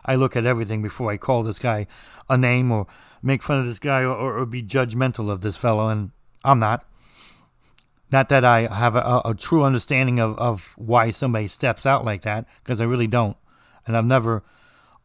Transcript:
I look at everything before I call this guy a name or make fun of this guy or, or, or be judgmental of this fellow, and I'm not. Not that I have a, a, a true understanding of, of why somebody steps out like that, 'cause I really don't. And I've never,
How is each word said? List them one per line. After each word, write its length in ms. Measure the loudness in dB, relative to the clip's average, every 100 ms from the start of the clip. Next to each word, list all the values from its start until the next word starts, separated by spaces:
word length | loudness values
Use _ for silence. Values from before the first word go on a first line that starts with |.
| -2
I 100 | 2
look 220 | 2 2
at 80 | 0
everything 360 | 0 -2 -4
before 300 | -6 -6 -6
I 60 | -4
call 260 | -2 -2
this 160 | -2 -4
guy 280 | -2 -2 -6 -12 -20 -20 -2
a 80 | 2
name 340 | 2 2 2
or 160 | 0 -4 -12 -20 -8
make 220 | -2 -2
fun 160 | 0 -2
of 60 | -2
this 140 | -6
guy 240 | -2 0
or, 120 | 0 -2
or, 220 | -4 -4
or 80 | -6
be 180 | -8
judgmental 640 | -4 -2 -2 0 -2 -2 -4
of 120 | -2
this 160 | -4 -2
fellow, 320 | 0 2 0
and 220 | -2 -4 -10 _ _ 2
I'm 140 | 4
not. 260 | 4 -2 -6 -20 _ -20 -20 -20 _ _ _ _ _ _ -2
Not 180 | 0 4
that 140 | 4
I 180 | 6 4
have 340 | 2 0 0 0
a, 60 |
a, 200 | 2 0 0
a 80 | -6
true 280 | 0 2
understanding 560 | 4 0 0 0 2 2
of, 160 | 0 0
of 340 | -2 -4 -10 -14
why 340 | 0 2 2
somebody 360 | 0 -2 -2 -4
steps 380 | -4 -2 0 0
out 180 | 0
like 200 | 0 -6
that, 240 | -6 -6 -8 _
'cause 180 | -6 -2
I 40 | 0
really 200 | 0 0
don't. 320 | 2 0 -4 _ _ _ _ -4
And 100 | 0
I've 80 |
never, 400 | 2 2 2 -4 -6 _ _ _ _ _